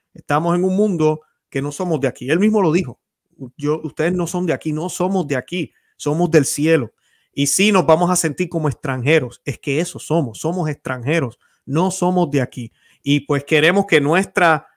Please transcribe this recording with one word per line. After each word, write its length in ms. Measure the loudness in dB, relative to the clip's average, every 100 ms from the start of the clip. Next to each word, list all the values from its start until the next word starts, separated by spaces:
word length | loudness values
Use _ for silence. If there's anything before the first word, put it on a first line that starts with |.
| _
Estamos 420 | -14 -2 -2 0 0
en 80 |
un 140 | 0 0
mundo 440 | 0 0 0 -2 -8 _ _
que 120 | -6
no 120 | -6
somos 260 | -6 -4 -2
de 80 | -2
aquí. 240 | -4 -2
Él 80 | 2
mismo 220 | 2 2
lo 100 | 2
dijo. 300 | 0 -2 -10 _ _ _ -18 -16 -8
Yo, 240 | -4 -4
ustedes 300 | -6 -4 -2
no 120 | -2 -2
son 200 | -4 -2
de 80 |
aquí, 180 | -2 -4
no 160 | -6 -6
somos 400 | -4 -2 0 -2
de 80 | -4
aquí, 380 | -4 -6 -6 _ _ -8
somos 340 | -4 0 4
del 140 | 4 2
cielo. 480 | 0 2 2 0 _ _ _ _
Y 140 | -4 -2
sí 260 | 2 2
nos 120 | 4 4
vamos 240 | 4 4
a 60 | 0
sentir 320 | -2 -2 -4
como 220 | -2 -2
extranjeros, 720 | -4 -6 -4 2 2 0 -6 -10
es 140 | -8
que 200 | -4 -4
eso 200 | -4 -8
somos, 400 | -4 -2 -2 -4
somos 280 | -6 -4 -4
extranjeros, 680 | -6 -8 -6 -2 -2 -2 -6 _ _
no 280 | -6 -2 -2
somos 400 | 0 0 0 0
de 100 | 0
aquí. 320 | -2 -6 -14 -16 _ _
Y 180 | -2 0
pues 220 | 0 -4
queremos 420 | 0 2 4 2 2
que 160 | 2
nuestra, 640 | 4 2 0 2 4 2 -2